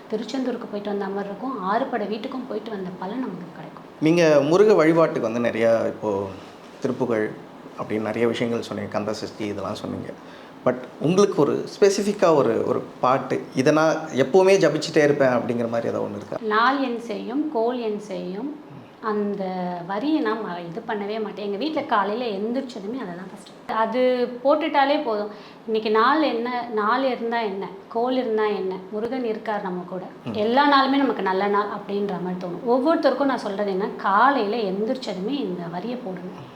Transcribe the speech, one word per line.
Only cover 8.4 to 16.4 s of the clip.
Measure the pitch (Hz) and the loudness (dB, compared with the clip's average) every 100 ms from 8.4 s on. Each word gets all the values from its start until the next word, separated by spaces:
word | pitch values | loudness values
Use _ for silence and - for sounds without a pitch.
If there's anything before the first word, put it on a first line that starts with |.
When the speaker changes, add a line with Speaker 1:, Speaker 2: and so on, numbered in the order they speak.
| 120 117 | -2 -2
Speaker 2:
சொன்னீங்க, | 110 104 101 | -4 -6 -4
கந்த | 104 104 | -4 -4
சஷ்டி | 104 95 - | -6 -8 -6
இதெல்லாம் | 104 101 95 | -6 -4 -6
சொன்னீங்க. | 107 98 98 - - - - - - | -6 -6 -8 -8 -12 -18 -20 -20 -2
But | - 127 - - | -2 -2 -8 -4
உங்களுக்கு | 147 185 196 175 | 2 4 4 4
ஒரு | 127 120 - - | 2 2 -4 4
ஸ்பெசிஃபிக்கா | 196 196 202 202 175 | 4 4 0 2 4
ஒரு, | 151 117 110 101 | 6 4 2 0
ஒரு | - - - | -2 -4 -2
பாட்டு, | 127 131 - 131 - | 2 2 0 -4 -2
"இதை | 139 135 | 2 4
நான் | 151 160 | 4 4
எப்பவுமே | 147 - 120 135 185 185 190 | 2 -2 0 4 6 8 6
ஜபிச்சுட்டே | 160 151 - 165 | 6 2 0 4
இருப்பேன்" | 165 - 135 | 4 4 4
அப்படிங்கிற | 120 113 120 113 | 2 0 -2 -2
மாதிரி | 117 117 | -2 -2
ஏதாவது | 107 | -2
ஒண்ணு | 107 104 | -4 -8
இருக்கா? | - - | -8 -6